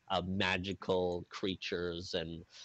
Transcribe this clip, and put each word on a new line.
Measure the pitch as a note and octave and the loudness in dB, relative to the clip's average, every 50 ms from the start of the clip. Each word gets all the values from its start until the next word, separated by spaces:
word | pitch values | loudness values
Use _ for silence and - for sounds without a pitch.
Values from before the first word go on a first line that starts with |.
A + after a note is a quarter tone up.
| _ - | _ 0
of | F#2+ F2+ F2 F#2 | 0 2 2 2
magical | F#2+ G2 G2 F#2 F#2+ F#2 F#2 G2 F#2 - - - F#2+ F2+ F2+ F2+ F2 F2 E2+ - | 0 2 2 4 2 2 0 -2 -4 -2 2 2 4 4 4 2 0 -2 -4 -8
creatures | - - - G2 F2+ - - - F#2+ F2 F2 F2 E2+ E2+ F#2 - - | -6 -2 -2 -2 -2 -2 -2 -4 -2 -2 -2 -2 -2 -4 -4 -4 -2
and, | F2 E2 E2 E2+ E2 - - - - | -2 -2 -2 -6 -8 -12 -14 -18 -18